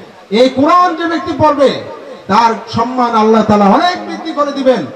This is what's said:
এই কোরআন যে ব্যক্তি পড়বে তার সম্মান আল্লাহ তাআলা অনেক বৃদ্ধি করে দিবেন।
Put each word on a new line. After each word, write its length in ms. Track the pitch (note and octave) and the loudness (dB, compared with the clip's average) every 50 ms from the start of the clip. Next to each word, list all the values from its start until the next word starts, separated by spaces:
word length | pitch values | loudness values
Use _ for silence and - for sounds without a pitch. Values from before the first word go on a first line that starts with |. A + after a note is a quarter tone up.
| - - - - - - | -20 -20 -20 -20 -10 -4
এই 200 | F#3+ A3+ B3+ C4 | 0 2 2 2
কোরআন 460 | C4 C4 C#4+ D#4+ F4 F4 F4+ F4+ E4 | 2 2 2 4 4 4 4 2 0
যে 100 | D#4+ E4 | -2 -4
ব্যক্তি 260 | D#4+ E4 D#4+ - E4+ D4 C4 | -4 -4 -4 -4 -6 -2 0
পড়বে 440 | D#4 D4+ D4 D4 C#4 A3+ E3 B2+ - - - - - - - - - - | 0 2 2 2 2 2 2 -2 -6 -12 -14 -16 -16 -18 -18 -14 -6 -2
তার 260 | G3 A3+ A#3 A#3 G#3+ F#3+ - - | 0 2 2 2 0 -4 -8 -8
সম্মান 460 | - A3+ - B3 B3+ B3+ A#3+ A#3 A3+ | -6 -4 -4 -4 -2 -2 -2 0 0
আল্লাহ 280 | A3 A3 A3 A3+ A3 G#3 | 2 2 4 4 2 2
তাআলা 220 | - G#3 G#3 G3+ | 2 2 2 4
অনেক 420 | G3 G#3+ C#4+ F4 F4 F4+ - - - | 4 4 2 2 0 -2 -4 -6 -10
বৃদ্ধি 240 | E4 - - - | -10 -10 -10 -8
করে 200 | D4 C#4+ D4 C#4 | -4 -4 -4 -2
দিবেন। 340 | C4 C4+ B3+ C4 B3 G3 D3 A#2 - | -4 -2 0 0 0 0 -2 -8 -10